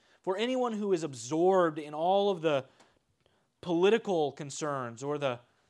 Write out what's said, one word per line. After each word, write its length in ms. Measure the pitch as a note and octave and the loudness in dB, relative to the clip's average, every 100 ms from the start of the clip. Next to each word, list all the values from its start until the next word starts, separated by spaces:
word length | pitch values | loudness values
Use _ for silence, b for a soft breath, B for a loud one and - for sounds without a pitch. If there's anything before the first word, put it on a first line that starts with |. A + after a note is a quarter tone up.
| b b | b b
for 140 | - F#3+ | -6 -2
anyone 360 | A#3 B3+ B3 | 0 0 0
who 200 | G#3+ G#3 | -2 0
is 120 | F3+ | 0
absorbed 720 | D#3 B2+ A#2 D#3 F3+ F#3+ E3+ D3+ | -2 -8 -4 2 4 6 4 0
in 160 | D3 | -8
all 360 | D3+ E3+ G3 G3+ | -2 2 2 2
of 120 | F3+ | 0
the 220 | D#3+ C#3+ B2+ b b b _ _ _ _ _ _ | 0 0 -2 b b b _ _ _ _ _ _
political 720 | F3 E3+ F#3 A3+ G#3+ F3 D3 | -4 2 4 4 2 0 -2
concerns 680 | B2+ D3 - D3+ C#3 A#2+ A2+ | -4 -12 -8 -4 -4 -6 -8
or 140 | C#3 D3 | -6 -2
the 220 | C#3 B2 b b b | -2 -4 b b b